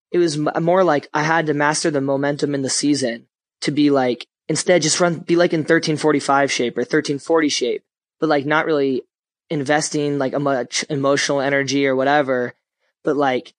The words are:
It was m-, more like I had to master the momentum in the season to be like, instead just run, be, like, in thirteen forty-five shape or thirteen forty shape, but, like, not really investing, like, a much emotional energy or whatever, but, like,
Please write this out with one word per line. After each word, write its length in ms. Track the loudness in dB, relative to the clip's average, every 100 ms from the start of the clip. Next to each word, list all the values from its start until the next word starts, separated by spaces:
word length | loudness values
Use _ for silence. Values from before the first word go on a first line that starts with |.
| _
It 60 | 0
was 180 | 0 0
m-, 260 | -2 0
more 220 | 2 4
like 240 | 4 2 0
I 120 | -2
had 220 | 0 2 0
to 80 |
master 360 | 2 2 0 0
the 100 | -2
momentum 540 | 0 0 -2 -2 -2
in 80 | -2
the 80 | -2
season 560 | -2 0 0 -2 -6 -14 _ _ -8
to 100 | -4
be 180 | 2 4
like, 380 | 4 2 -2 -8 _ -6
instead 340 | -2 2 2
just 180 | 2 0
run, 160 | 0 0
be, 160 | 0 2
like, 160 | 2
in 120 | 0
thirteen 320 | 2 2 2 0
forty-five 560 | 2 2 2 2 2
shape 260 | 0 -2 -4
or 60 |
thirteen 340 | -2 -2 -2 -4
forty 300 | 0 0 0
shape, 340 | -2 -4 -4 _ _ _ -4
but, 80 | 0
like, 180 | 0 0
not 200 | 0 0
really 360 | 0 0 -2 -6 _ _ _ -8
investing, 680 | -4 0 0 0 -2 -2 -2
like, 140 | -2
a 60 | -2
much 460 | -2 -2 -4 -6 -6
emotional 520 | -2 0 0 0 -2
energy 460 | 0 0 0 0 0
or 100 | 0
whatever, 580 | 2 2 0 -2 -4 -10 _ _ _ _
but, 140 | -4 0
like, 360 | 0 -2 -6